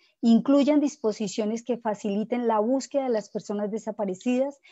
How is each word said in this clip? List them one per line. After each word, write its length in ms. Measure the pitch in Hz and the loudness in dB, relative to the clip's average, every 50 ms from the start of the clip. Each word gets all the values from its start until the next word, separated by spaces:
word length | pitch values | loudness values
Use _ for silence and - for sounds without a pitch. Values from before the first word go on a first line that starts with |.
| _ _ _ - | _ _ _ 0
incluyan 600 | - 226 233 220 233 277 277 285 262 285 302 294 | 4 4 4 6 6 4 4 4 6 4 4 2
disposiciones 800 | 294 277 - - - 220 208 - 220 185 - - 214 208 226 226 - | 2 0 -4 -2 -4 -4 -2 -2 -6 -6 -4 -4 -4 -4 -4 -6 -4
que 140 | - 240 | -6 -6
faciliten 720 | 233 - 220 202 - - 208 196 208 220 214 247 247 240 226 | -4 -4 -6 -6 -4 -4 -4 -2 -2 -2 -4 -4 -2 0 0
la 100 | 220 214 | 0 2
búsqueda 440 | 214 233 262 269 - - - 277 262 | 2 2 0 -2 -2 -4 -4 -4 -2
de 60 | 254 | 0
las 200 | 233 214 - - | -2 -2 -4 -6
personas 420 | - 202 - - 208 208 208 202 | -10 -10 -8 -6 -6 -4 -4 -4
desaparecidas 880 | 220 214 - 220 214 - 208 190 185 185 - 247 247 254 269 285 277 _ _ _ | -6 -6 -8 -8 -6 -6 -4 -6 -6 -4 -2 0 0 0 0 -2 -6 _ _ _